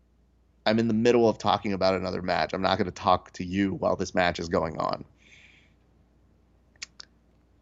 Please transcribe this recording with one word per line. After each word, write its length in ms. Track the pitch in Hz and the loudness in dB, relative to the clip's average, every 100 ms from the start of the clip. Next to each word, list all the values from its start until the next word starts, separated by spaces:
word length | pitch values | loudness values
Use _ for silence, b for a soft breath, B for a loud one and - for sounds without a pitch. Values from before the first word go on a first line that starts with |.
| _ _ _ _ _ _ - | _ _ _ _ _ _ 0
I'm 140 | 113 | 2
in 80 | 113 | 2
the 60 | |
middle 360 | 110 120 120 117 | 2 4 6 4
of 80 | 104 | 4
talking 360 | 104 98 107 | 0 0 0
about 220 | 95 95 95 | 0 0 0
another 260 | 92 92 | -2 -4
match. 320 | 90 85 78 | -2 -2 -2
I'm 80 | 90 | -2
not 160 | 92 95 | 0 0
gonna 140 | 92 | -2
talk 400 | - 98 90 - | -4 0 0 -2
to 120 | - 92 | -12 -6
you 280 | 92 98 | -2 -2
while 220 | 90 92 92 | 0 -2 -2
this 180 | 92 92 | -2 0
match 240 | 87 85 | 0 0
is 100 | 82 | -4
going 280 | 87 82 60 | -2 -2 -4
on." 280 | 50 50 - b b b b b b b _ _ _ _ _ _ _ _ _ _ - - - _ _ _ _ _ | -4 -6 -10 b b b b b b b _ _ _ _ _ _ _ _ _ _ -20 -20 -20 _ _ _ _ _